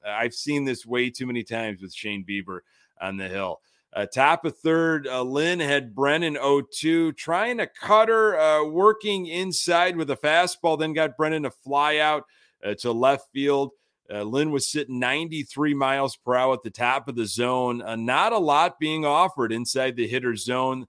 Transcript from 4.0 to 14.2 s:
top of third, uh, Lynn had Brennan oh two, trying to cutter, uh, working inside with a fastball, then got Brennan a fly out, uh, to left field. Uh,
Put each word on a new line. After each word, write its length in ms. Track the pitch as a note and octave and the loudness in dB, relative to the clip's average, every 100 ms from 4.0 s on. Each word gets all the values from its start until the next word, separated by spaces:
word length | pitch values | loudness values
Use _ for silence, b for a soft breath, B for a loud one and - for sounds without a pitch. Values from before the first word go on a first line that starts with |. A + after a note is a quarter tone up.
| G2+ | -4
top 400 | B2+ C#3+ E3+ D#3+ | 2 2 2 -2
of 120 | - | -2
third, 480 | D#3+ E3 E3 D#3+ C3+ | 0 2 2 0 -2
uh, 160 | B2+ | -4
Lynn 380 | B2+ C#3 E3 F3+ | -2 0 0 0
had 340 | C#3+ C#3+ B2 | 0 0 -2
Brennan 440 | G#2+ C#3 D#3 E3+ C#3+ | -2 2 2 0 0
oh 220 | C#3 C#3+ | 2 2
two, 500 | C3+ - D#3 E3 E3 | 0 -4 0 2 0
trying 460 | - - E3+ A3+ A#3 | -2 -4 -2 0 -2
to 100 | G3 | -6
cutter, 720 | - - G#3+ A3 A3+ G#3+ E3+ | -6 4 4 6 6 4 4
uh, 240 | D#3 D3+ | 4 4
working 640 | D#3 D#3+ G#3 G#3+ G#3+ G3 F3 | 2 4 4 4 0 -2 -4
inside 720 | E3+ F#3+ E3 - E3+ F3+ E3+ | -4 -4 -4 2 4 4 0
with 120 | C#3+ | -4
a 60 | C3 | -2
fastball, 640 | D3+ E3 F3+ - E3+ D3+ | 2 4 2 0 0 0
then 140 | D#3 | 0
got 240 | D#3 D#3 D#3 | 0 -2 0
Brennan 260 | D#3 D#3+ | -2 0
a 80 | C#3 | -4
fly 460 | - C3 C#3+ D3 D3+ | -8 -2 2 2 2
out, 260 | D3+ D3+ - b b b | 2 0 -4 b b b
uh, 120 | G2+ G#2+ | -6 -4
to 180 | B2 | -2
left 340 | A#2 C3 C#3 - | 2 4 2 -2
field. 380 | C#3 C#3 C#3 C3+ - _ _ - | -4 0 2 0 -6 _ _ -12
Uh, 100 | G#2 | -8